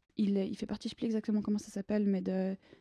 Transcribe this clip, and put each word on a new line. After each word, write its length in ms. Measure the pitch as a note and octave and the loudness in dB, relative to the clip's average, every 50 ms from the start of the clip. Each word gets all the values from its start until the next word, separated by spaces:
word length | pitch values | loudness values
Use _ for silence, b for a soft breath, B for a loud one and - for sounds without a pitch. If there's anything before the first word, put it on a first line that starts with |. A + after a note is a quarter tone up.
| _ _ _ | _ _ _
il, 200 | - G#3+ G3 G3+ G3 | 0 2 2 4 2
il 180 | F#3+ - G#3 | 2 0 -4
fait 100 | - G#3 | -6 -6
partie, 220 | - G#3 G#3 - A3+ | -6 -6 -6 -6 -8
je 40 | - | -6
sais 40 | |
plus 80 | - - | -4 -2
exactement 360 | A#3 A3 A3 - - G#3+ G#3 G3+ | -2 0 0 0 0 0 0 2
comment 160 | G#3+ G#3 G#3 | 0 0 -2
ça 120 | - - | -2 -6
s'appelle, 360 | - G3+ G3 - G#3 G#3+ G#3 | -8 -8 -4 0 0 2 4
mais 160 | G3+ G3 F#3 F#3 | 4 2 2 2
de, 340 | F#3+ F#3 F#3+ F#3 F#3+ F#3+ - b b b b | 0 0 0 0 0 -2 -4 b b b b